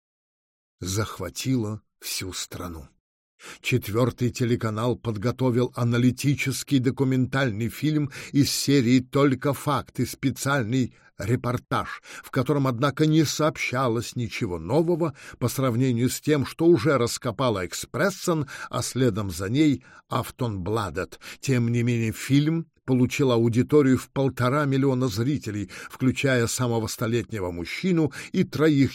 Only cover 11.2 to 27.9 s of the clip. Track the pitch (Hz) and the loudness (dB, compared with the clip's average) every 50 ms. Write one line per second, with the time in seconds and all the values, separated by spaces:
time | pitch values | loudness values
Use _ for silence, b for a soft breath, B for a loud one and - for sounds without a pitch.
11.2 | 98 95 123 120 - 120 123 117 - - - 110 98 - - - B B B B | -4 -2 -2 0 0 -2 -4 -4 -4 -4 -4 -4 -4 -4 -8 -14 B B B B
12.2 | - - - 131 127 143 151 143 135 131 127 113 139 143 135 - 156 156 156 160 | -14 -4 -2 0 0 2 2 2 2 0 0 0 0 0 2 2 2 4 4 4
13.2 | 156 - - - 151 156 151 - - - - 127 135 123 113 120 - - - 123 | 4 2 2 0 0 0 0 -2 -4 -4 -2 0 0 0 0 -2 -4 -6 -6 -6
14.2 | 120 95 - - 123 98 87 82 80 87 123 160 170 160 180 151 170 156 B B | -6 -6 -4 -4 -4 -4 -4 -4 -4 0 0 2 2 2 0 0 -2 -4 B B
15.2 | B B B - 131 120 - - 131 131 113 117 131 131 120 113 123 127 - - | B B B -4 -4 -4 -2 -2 -2 0 0 2 2 2 2 2 0 0 -2 -2
16.2 | - 147 151 143 127 - - - 160 170 175 127 101 156 143 131 120 113 - - | 0 0 2 2 0 -2 -2 2 4 4 6 6 4 2 2 2 2 0 -2 -4
17.2 | - 123 92 - 135 123 104 98 90 82 - - - - - 120 160 202 190 - | -6 -6 -4 -2 0 0 0 -2 -4 -6 -8 -10 -10 -8 -4 -2 -2 -2 -2 -4
18.2 | - - 170 156 143 B B B B B - 123 117 - - 120 131 123 92 104 | -4 -2 -2 -2 -2 B B B B B -6 -6 -6 -4 0 2 2 2 2 0
19.2 | 104 98 87 80 98 95 120 143 160 151 135 127 B B B B B - - 127 | -2 -4 -6 -6 -4 -2 2 2 4 4 2 0 B B B B B -6 -4 -4
20.2 | 110 - - - 131 117 104 95 87 98 107 113 104 92 71 92 87 - - B | -4 -6 -6 -6 -6 -4 -4 -4 -4 -2 -2 -2 -2 -4 -4 -6 -6 -8 -10 B
21.2 | B B B B - 139 131 123 117 117 120 120 117 123 120 117 113 110 104 - | B B B B -2 0 0 2 2 2 2 0 0 0 0 0 0 -2 -4 -4
22.2 | - - 131 143 147 156 165 165 165 - _ _ _ - 131 123 127 127 - - | -2 2 4 4 4 4 0 -2 -4 -8 _ _ _ 0 2 4 4 2 2 2
23.2 | 147 131 120 117 117 117 107 127 123 127 147 151 143 131 131 123 - - - 143 | 2 4 4 4 4 4 4 2 2 4 6 6 6 6 4 2 0 -2 -4 -2
24.2 | 139 135 131 131 120 123 131 151 151 135 135 135 131 139 131 127 127 127 95 104 | -2 -2 0 0 0 0 2 2 2 2 2 2 2 2 2 2 0 0 -2 -2
25.2 | 117 139 151 139 - 113 101 101 98 B B B B B - - 131 131 123 - | -2 0 -2 -2 -4 -6 -6 -6 -6 B B B B B -6 -2 0 0 0 2
26.2 | - 139 131 123 117 110 - - 127 120 117 117 107 104 - - 123 110 117 120 | 0 2 2 2 0 0 0 -2 -2 0 0 -2 -2 -4 -4 -4 -2 -2 -2 -2
27.2 | 107 - 110 107 92 90 85 87 87 - - - - 190 | -2 -4 -6 -6 -6 -6 -6 -6 -8 -8 -6 -4 0 2